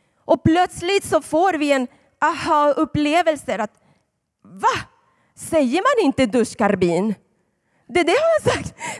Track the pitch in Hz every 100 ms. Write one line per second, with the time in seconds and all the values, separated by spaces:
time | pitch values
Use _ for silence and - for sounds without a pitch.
0 | _ _ - 330 - 320 359 - 339 392
1 | - 320 - 311 381 330 294 277 247 _
2 | _ - 294 320 285 311 294 294 311 -
3 | 294 320 339 302 - 196 214 _ _ _
4 | _ _ _ _ - 180 392 466 - _
5 | _ _ _ - - 330 262 285 415 554
6 | 320 - 254 240 220 - 202 196 180 170
7 | 208 196 _ _ _ _ _ _ - 240
8 | 320 427 640 622 494 339 - - 960 -